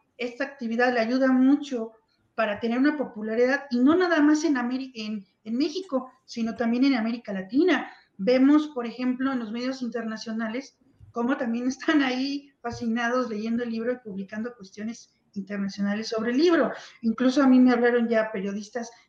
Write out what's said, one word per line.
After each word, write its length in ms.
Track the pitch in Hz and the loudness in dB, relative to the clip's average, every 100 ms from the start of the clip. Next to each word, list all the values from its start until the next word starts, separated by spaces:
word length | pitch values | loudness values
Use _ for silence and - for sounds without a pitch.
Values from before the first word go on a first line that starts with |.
| _ - | _ -10
esta 280 | 240 240 | -8 -6
actividad 500 | 269 - 233 226 247 | -8 -6 -4 0 2
le 60 | 240 | 2
ayuda 320 | 220 262 269 | 0 2 4
mucho 580 | 254 262 285 285 247 226 - _ _ _ - | 6 6 4 0 -6 -8 -12 _ _ _ -4
para 240 | 214 202 | -2 -2
tener 180 | 233 240 | -2 2
una 180 | 285 294 | 2 2
popularidad, 680 | 240 214 214 226 247 277 277 | -4 -6 -4 0 2 2 -2
y 100 | 240 | 2
no 160 | 262 339 | 4 4
nada 260 | 359 320 | 4 4
más 220 | 294 302 | 4 4
en 100 | 330 | 2
Ameri-, 380 | 262 240 262 262 | 0 -2 -4 -8
en, 320 | 226 214 214 - _ | -10 -8 -8 -12 _
en 140 | 214 233 | -8 -2
México, 520 | 311 370 370 262 - _ | -2 -4 -6 -6 -6 _
sino 300 | - 233 226 | -14 -6 -6
también 300 | - 233 240 | -2 0 2
en 100 | 277 | 2
América 380 | 247 220 233 - | 2 0 -4 -6
Latina. 580 | 196 190 254 370 262 - - _ - | -8 -4 2 4 2 -2 -14 _ -4
Vemos, 520 | 196 254 269 302 302 | 2 6 8 6 4
por 180 | 247 233 | -6 -8
ejemplo, 460 | 233 254 247 269 | -4 -4 -2 -2
en 80 | 254 | -4
los 100 | 214 | -4
medios 320 | 233 254 262 | -6 -6 -6
internacionales, 960 | 240 233 220 220 233 220 220 240 - _ _ _ - | -6 -6 -6 -8 -8 -6 -6 -6 -10 _ _ _ -12
cómo 260 | 233 240 294 | -4 -2 -2
también 300 | 240 233 254 | -2 -2 -4
están 340 | 262 - 302 | -4 0 0
ahí 480 | 262 254 269 285 - _ | 0 -2 -4 -6 -10 _
fascinados 640 | 233 233 240 226 233 254 233 | -10 -8 -4 -2 0 -2 -2
leyendo 340 | 208 220 233 | -4 -4 -4
el 80 | 240 | -4
libro 220 | 226 226 | -4 -4
y 60 | 247 | -6
publicando 560 | 220 196 196 214 226 220 | -8 -12 -10 -8 -10 -12
cuestiones 540 | 190 - 220 226 - _ _ | -20 -12 -12 -12 -16 _ _
internacionales 720 | 202 190 202 196 202 202 208 226 | -12 -8 -6 -6 -4 -2 -2 -4
sobre 220 | 226 226 | -4 -2
el 60 | 254 | 2
libro. 340 | 349 330 220 - - - | 2 2 0 -4 -16 -8
Incluso 400 | 226 220 254 254 | -4 0 2 4
a 40 | 269 | 6
mí 140 | 254 | 8
me 120 | 254 | 6
hablaron 360 | 240 240 240 226 | 6 4 2 2
ya 240 | 220 220 | 0 0
periodistas 580 | 208 196 202 208 240 233 - | -4 -6 -6 -8 -10 -10 -16